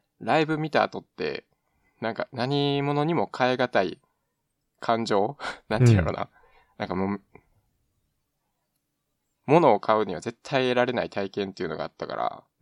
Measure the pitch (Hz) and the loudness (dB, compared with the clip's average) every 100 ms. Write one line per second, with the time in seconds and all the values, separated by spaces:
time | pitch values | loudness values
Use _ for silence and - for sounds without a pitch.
0 | _ _ 107 147 151 156 156 123 107 104 | _ _ 0 0 0 -2 0 0 0 -2
1 | - - 80 - - _ _ _ _ _ | -14 -8 -6 -6 -12 _ _ _ _ _
2 | 113 110 - - 127 143 143 143 143 143 | -8 -6 -8 -6 -2 0 0 -2 -2 -2
3 | 151 160 101 - 127 127 127 113 92 - | 0 -2 -2 0 0 2 0 0 0 -6
4 | _ _ _ _ _ _ _ _ - 113 | _ _ _ _ _ _ _ _ -2 -2
5 | 107 104 104 143 - - _ 110 123 107 | 2 0 0 -4 -12 -12 _ 4 6 6
6 | 87 - - _ _ _ _ - 104 92 | 4 -4 -8 _ _ _ _ -10 -4 -2
7 | 95 101 _ - _ _ _ _ _ _ | -2 -4 _ -20 _ _ _ _ _ _
8 | _ _ _ _ _ _ _ _ _ _ | _ _ _ _ _ _ _ _ _ _
9 | _ _ _ _ - 160 151 104 - 110 | _ _ _ _ 2 6 6 4 2 2
10 | 101 80 117 - - 139 127 123 123 120 | 2 -4 -8 -10 -4 -2 0 2 0 -2
11 | 85 - 98 - 98 - 85 80 80 - | -4 -6 -6 -4 -6 -6 -6 -6 -8 -8
12 | 76 53 58 - _ _ | -8 -4 -4 -6 _ _